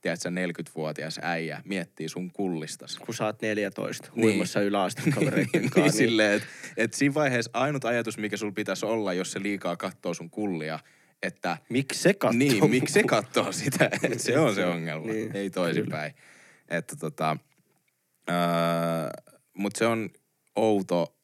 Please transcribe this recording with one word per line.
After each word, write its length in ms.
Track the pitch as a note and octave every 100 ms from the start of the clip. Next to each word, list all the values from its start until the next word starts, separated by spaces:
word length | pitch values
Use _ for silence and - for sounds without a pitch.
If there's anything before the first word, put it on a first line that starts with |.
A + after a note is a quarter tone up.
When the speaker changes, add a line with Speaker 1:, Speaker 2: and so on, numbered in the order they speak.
Speaker 1:
tiedätkö, 300 | - E2+ -
neljäkymmentävuotias 880 | F2+ F3 - - - D#2 D2+ D2+ E2
äijä 400 | D#2+ E2+ E2 D2 C#2
miettii 440 | G2 E2+ _ D#2+
sun 220 | F2+ F2+
kullistas? 680 | - G2 E2 D#2 - - -
Speaker 2:
Kun 160 | - A2+
sä 100 | G#2+
oot 160 | A2
neljätoista, 680 | A2 G#2+ G2+ - - - - -
Speaker 1:
Niin. 100 | A2+
Speaker 2:
uimassa 360 | G#2 F#2 -
yläastekavereitten 880 | G2+ G2+ F#2 - - C#3 D3+ - C3+
Speaker 1:
<laughs> 100 | E3
Niin, 80 | -
Speaker 2:
kanssa, 100 | -
niin 100 | D3 D#3 A#2+
Speaker 1:
silleen, 240 | A2+ G#2+
et, 100 | G#2 G#2+ - - -
et 160 | A#2
siinä 200 | - C#3+
vaiheessa 380 | C#3+ D3 B2 A#2
ainut 320 | A#2 C3+ C#3+ A2+
ajatus, 320 | A#2 A2+ -
mikä 200 | G#2 G2+
sul 140 | G#2
pitäisi 340 | G2 G2+ F#2+ G#2+
olla, 280 | A2+ G2+
jos 180 | F2+ F#2
se 100 | -
liikaa 340 | G2+ G2 F2+ F2
kattoo 360 | F#2+ F2 F2+
sun 160 | E2+ E2+
kullia, 500 | - G#2+ F2 D#2 D#2 - _ _ _
että 340 | F#2 - F2+ E2 _
Speaker 2:
Miksi 320 | B2+ C#3 -
se 120 | F3
kattoo 240 | G3 C3 A#2
Speaker 1:
Niin, 220 | C#3 A#2
Speaker 2:
mun 100 | D3
Speaker 1:
miksi 240 | A#2+ C#3
se 100 | G3+
Speaker 2:
kullia? 180 | A#3 A2+
Speaker 1:
kattoo 300 | - - -
sitä? 380 | - D3 C3+ - -
<laughs> 140 | -
Et 80 | A#2+
se 200 | B2+ B2
on 160 | D3+ G2
se 60 |
Speaker 2:
Niin, 120 | F2+ F2
Speaker 1:
ongelma, 320 | D#2+ D#2 A2
Speaker 2:
niin, 240 | A2 A2 G2
Speaker 1:
ei 140 | G2
toisinpäin. 640 | F2+ F2 E2 - D#2 D2+
Speaker 2:
kyllä. 640 | - - - - - _ E2+
Speaker 1:
Että 180 | - D2
tota, 420 | D#2 D2 D#2 D2+ _ _ _ _ _ _ _ _ -
öö, 60 | F2 F2 E2+ E2+ E2+ E2+ E2 D#2 - - - _
mut 220 | - G2+ G2+
se 100 | A2+
on 240 | A2+ G#2 _ _ _ _ -
outo 600 | A2 G#2 F2+ F2 E2 _